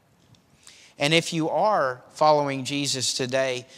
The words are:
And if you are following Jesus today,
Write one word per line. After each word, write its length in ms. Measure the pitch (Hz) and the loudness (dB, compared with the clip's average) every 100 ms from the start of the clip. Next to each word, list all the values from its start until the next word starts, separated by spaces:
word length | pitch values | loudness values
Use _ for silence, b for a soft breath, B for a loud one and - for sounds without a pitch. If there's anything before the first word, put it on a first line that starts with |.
| _ _ _ _ _ B B B B B | _ _ _ _ _ B B B B B
And 160 | 143 | 2
if 180 | 165 - | 2 2
you 160 | 170 156 | -2 -2
are 540 | 147 208 190 135 127 - | 0 2 2 0 -4 -8
following 520 | - 156 151 143 135 | 2 4 4 2 -4
Jesus 500 | 127 143 139 131 117 | -4 -4 -4 -4 -4
today, 520 | - 127 135 131 127 123 | -4 -2 0 -2 -4 -10